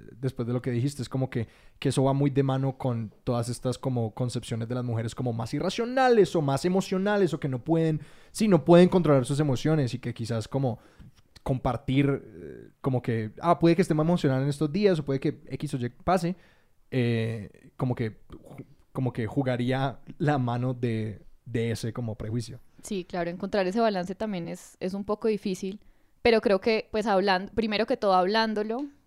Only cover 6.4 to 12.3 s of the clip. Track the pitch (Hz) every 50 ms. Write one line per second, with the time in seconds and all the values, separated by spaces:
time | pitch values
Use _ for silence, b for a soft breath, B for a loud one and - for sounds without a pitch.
6.4 | 151 139 135 135 - 180 185 196 185 - 196 185 190 208 208 202 196 151 165 151
7.4 | - 139 131 123 - 156 165 160 165 160 156 151 B B B B B B - -
8.4 | 220 214 185 151 - 170 175 175 180 180 185 190 160 156 143 135 120 - 143 139
9.4 | 156 143 127 - - 151 160 156 135 117 - 120 - 127 - - 117 107 120 113
10.4 | 107 - - 135 139 123 110 B B B B B B B - _ _ _ _ -
11.4 | - - 135 123 - 127 117 - - - 131 139 143 139 139 - - 110